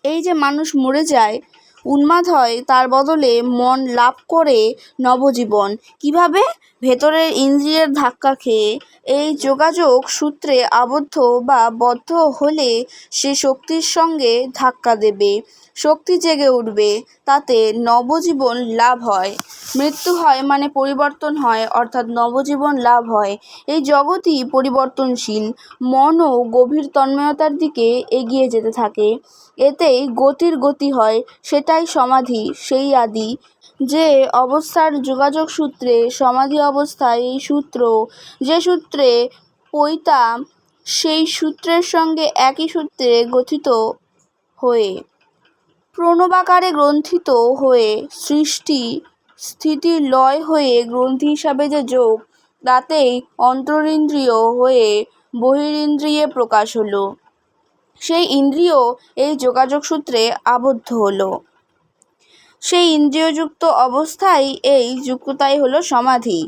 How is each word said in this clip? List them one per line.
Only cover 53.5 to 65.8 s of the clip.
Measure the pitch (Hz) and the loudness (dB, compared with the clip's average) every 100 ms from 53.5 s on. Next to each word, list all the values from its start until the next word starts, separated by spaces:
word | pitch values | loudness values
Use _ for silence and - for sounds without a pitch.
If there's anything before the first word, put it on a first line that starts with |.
অন্তরিন্দ্রিয় | 262 269 302 311 311 302 294 254 226 226 247 | 0 -2 0 0 0 0 0 0 2 2 2
হয়ে | 247 254 214 208 220 _ _ 240 | 2 4 2 0 -4 _ _ -2
বহিরিন্দ্রিয়ে | 247 277 294 302 302 294 302 302 302 262 | 0 2 0 -2 -2 -2 -2 0 -2 -2
প্রকাশ | 226 214 220 233 | 0 0 0 -4
হলো। | 208 202 196 190 _ _ _ _ _ _ _ _ | -4 -2 -4 -8 _ _ _ _ _ _ _ _
সেই | - 330 349 277 | -4 -2 0 0
ইন্দ্রিয় | 277 285 349 294 240 247 _ - | 0 2 2 4 2 -2 _ -4
এই | 277 285 | -2 0
যোগাযোগ | 254 247 262 285 285 | -2 0 0 -2 -4
সূত্রে | 320 - 233 226 - - | -6 -2 0 0 -2 -2
আবদ্ধ | 247 262 233 - 233 | 0 0 -2 -4 -2
হলো। | 202 196 190 - _ _ _ _ _ _ _ _ _ _ _ _ | 0 0 -4 -6 _ _ _ _ _ _ _ _ _ _ _ _
সেই | - 349 349 302 | -2 2 2 2
ইন্দ্রিয়যুক্ত | 294 294 320 302 311 _ 330 - 254 | 0 2 -2 -2 -6 _ 0 2 0
অবস্থায় | 254 311 - 392 320 269 269 277 277 | 0 -4 -2 2 2 0 -2 2 2
এই | 240 254 262 | 0 -6 -6
যুক্ততাই | 254 - 277 277 285 | -8 -8 -2 0 2
হলো | 262 294 | 0 0